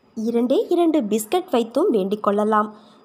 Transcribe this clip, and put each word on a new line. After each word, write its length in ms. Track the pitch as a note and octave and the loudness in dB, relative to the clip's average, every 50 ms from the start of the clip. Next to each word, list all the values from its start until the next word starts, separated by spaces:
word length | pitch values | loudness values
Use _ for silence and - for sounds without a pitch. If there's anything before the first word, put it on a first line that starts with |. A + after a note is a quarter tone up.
| _ _ _ | _ _ _
இரண்டே 440 | A3+ A3 A#3 A#3+ A#3 A#3+ A#3 C4+ F4 A#4+ - | -8 -4 -2 0 0 0 2 2 0 0 2
இரண்டு 300 | F4+ F4 E4+ E4 D#4 D#4 A#3+ | 2 2 2 4 2 2 0
பிஸ்கட் 480 | G3+ B3+ D#4+ A3 - - F4+ F4+ - - | 0 -2 -2 -2 -2 -4 -4 -2 -2 -2
வைத்தும் 400 | A#3+ A#3 A#3 - C4+ E4+ G#4 C4 | -2 -2 -2 -2 0 0 2 2
வேண்டிக் 320 | G#3 F#3 G3 G3+ G#3 - | 0 0 -2 -4 -4 -2
கொள்ளலாம். 480 | G#3 G3+ G3+ G#3 G#3+ A3 G#3+ G#3+ G#3+ G#3+ - - - - - | -2 0 0 0 2 2 0 0 -2 -6 -14 -20 -20 -20 -20